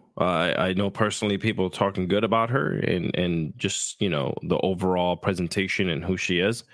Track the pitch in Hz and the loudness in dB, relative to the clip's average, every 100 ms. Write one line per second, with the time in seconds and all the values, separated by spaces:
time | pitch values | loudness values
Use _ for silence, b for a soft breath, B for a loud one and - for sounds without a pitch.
0 | _ - 90 87 85 - 92 92 101 98 | _ 0 2 2 2 2 2 2 0 0
1 | 107 - 107 98 110 104 92 - 98 98 | -2 0 -2 0 0 0 -2 0 0 0
2 | 90 101 110 113 117 127 - - - 90 | 0 2 2 2 2 0 0 0 0 0
3 | 82 - 90 85 78 - 98 - - - | 0 0 0 0 -2 -4 -4 -4 -6 -2
4 | 101 76 67 - 82 87 95 92 92 90 | -2 0 -2 -4 -2 0 0 0 0 2
5 | 87 87 - 90 87 - 95 - 92 80 | 2 0 -2 -2 -2 -2 -2 0 0 -2
6 | 87 92 - 87 98 120 - | -2 -2 0 2 2 0 -8